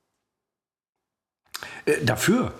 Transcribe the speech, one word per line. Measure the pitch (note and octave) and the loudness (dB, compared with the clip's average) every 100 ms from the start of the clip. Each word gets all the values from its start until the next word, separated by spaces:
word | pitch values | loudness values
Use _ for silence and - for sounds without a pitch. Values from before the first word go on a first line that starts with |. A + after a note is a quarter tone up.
| _ _ _ _ _ _ _ _ _ _ _ _ _ _ _ - - - - | _ _ _ _ _ _ _ _ _ _ _ _ _ _ _ -14 -14 -6 0
Äh, | D3+ | 0
dafür. | B2+ A2+ - A#3+ - - | 2 0 2 2 2 -2